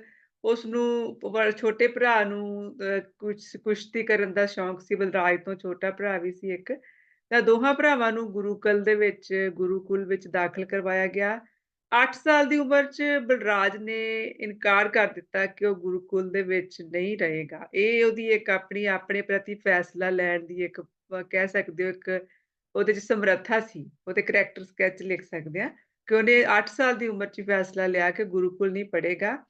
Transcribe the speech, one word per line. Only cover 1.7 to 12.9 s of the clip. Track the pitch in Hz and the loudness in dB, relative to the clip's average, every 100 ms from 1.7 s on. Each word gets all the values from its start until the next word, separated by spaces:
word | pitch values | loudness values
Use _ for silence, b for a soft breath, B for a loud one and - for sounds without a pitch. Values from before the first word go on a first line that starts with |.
| 220 240 | 2 0
ਭਰਾ | 240 247 226 | 2 2 4
ਨੂੰ, | 202 208 202 202 202 - | 2 -2 -8 -8 -10 -8
ਅਹ, | 196 196 190 - | -4 -4 -4 -10
ਕੁਛ | 208 208 - 208 | -8 -8 -12 -8
ਕੁਸ਼ਤੀ | 214 208 - 226 | -4 -4 -4 -6
ਕਰਨ | 220 214 196 | 2 2 2
ਦਾ | 185 202 | 0 0
ਸ਼ੌਂਕ | 202 185 185 | 0 -4 -6
ਸੀ। | - 190 | -4 -2
ਬਲਰਾਜ | 196 185 175 175 190 | 0 2 2 0 -2
ਤੋਂ | 185 | -8
ਛੋਟਾ | 185 175 190 | -8 -4 -4
ਭਰਾ | 190 202 190 | -4 -4 -2
ਵੀ | 180 | -4
ਸੀ | 180 190 | -6 -8
ਇੱਕ। | 180 - 269 b b b b - | -8 -8 -10 b b b b 0
ਤਾਂ | 240 | 2
ਦੋਹਾਂ | 226 226 269 | 4 4 4
ਭਰਾਵਾਂ | 285 302 262 226 | 4 4 4 2
ਨੂੰ | 220 226 | -2 -6
ਗੁਰੂਕੁਲ | 196 202 202 214 208 | -4 -4 -2 2 2
ਦੇ | 208 208 | 4 4
ਵਿੱਚ, | 208 190 - 190 190 | 2 0 -4 -2 -2
ਗੁਰੂਕੁਲ | 170 185 190 190 196 185 | -2 -2 -2 -2 -4 -2
ਵਿੱਚ | 190 180 | -4 -2
ਦਾਖਲ | 180 175 190 190 | -2 -2 -4 -6
ਕਰਵਾਇਆ | 196 185 185 190 | -4 -2 0 0
ਗਿਆ। | 190 202 233 b b _ _ - 240 | -2 -2 -4 b b _ _ 0 2
ਅੱਠ | 262 | 2
ਸਾਲ | - 311 294 285 | 2 4 4 4
ਦੀ | 294 | 2
ਉਮਰ | 269 285 | 4 2
'ਚ | 277 | 2